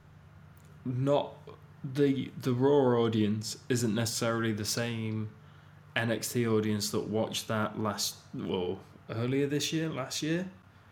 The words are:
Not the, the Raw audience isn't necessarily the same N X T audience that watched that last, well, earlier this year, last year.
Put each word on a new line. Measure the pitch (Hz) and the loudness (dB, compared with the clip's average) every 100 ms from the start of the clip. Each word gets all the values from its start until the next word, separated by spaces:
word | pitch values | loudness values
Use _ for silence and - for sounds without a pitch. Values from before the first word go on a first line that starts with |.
| - - - - - - - - | -20 -20 -20 -20 -20 -20 -20 -12
Not | 127 123 135 143 - - - - - - | -6 0 2 2 0 -10 -18 -20 -20 -12
the, | 139 131 143 131 - - | -6 2 4 2 -2 -4
the | 135 | 0
Raw | 123 135 147 127 120 | 2 4 6 6 6
audience | 117 113 104 107 110 - - | 4 4 2 2 -4 -8 -2
isn't | 123 113 | 0 2
necessarily | 104 113 - 117 113 113 | 0 0 0 0 0 0
the | 107 | -2
same | 104 - 117 113 110 110 107 - - - - - - | -2 -2 -2 -4 -4 -4 -6 -10 -20 -20 -20 -20 -6
N | 123 117 | -2 0
X | 110 - | 0 -2
T | 123 117 | 0 2
audience | 110 107 107 101 | 2 2 0 -2
that | 107 85 | -2 -2
watched | 107 110 - - | -2 -2 -4 -2
that | 113 107 - | -2 -2 -2
last, | 107 98 - - - | -2 -2 -4 -6 -12
well, | 135 98 95 90 95 - - - | -8 -2 -2 -2 -6 -10 -20 -10
earlier | 110 123 135 139 | -4 -2 0 0
this | 143 143 | -2 -2
year, | 160 160 | -2 -4
last | 139 131 - | -6 -6 -4
year. | 151 165 185 - - - - | -2 -2 -4 -12 -20 -20 -20